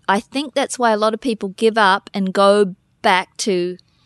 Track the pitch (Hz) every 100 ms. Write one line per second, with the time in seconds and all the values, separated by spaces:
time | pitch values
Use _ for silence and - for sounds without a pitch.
0 | - 196 - 269 294 - 269 - 240 214
1 | 214 220 269 214 202 185 220 220 202 196
2 | - 196 190 196 196 208 196 185 _ _
3 | 214 185 190 - - 180 180 180 _ _